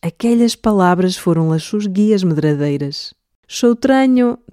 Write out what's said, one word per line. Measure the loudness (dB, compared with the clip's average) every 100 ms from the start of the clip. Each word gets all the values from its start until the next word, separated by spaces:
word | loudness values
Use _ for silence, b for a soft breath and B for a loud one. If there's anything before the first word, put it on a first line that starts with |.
aquelas | -10 -4 0 2 0 0
palavras | 0 2 2 2 0 -2
foram | -2 0 0
as | -2
suas | -4 -6 -4
guias | 0 2 2
medradeiras. | 0 0 0 0 -2 -4 -6 -10 -14 -20 _ _ -16
Choutranho, | -2 0 2 2 2 2 2 0 -2 _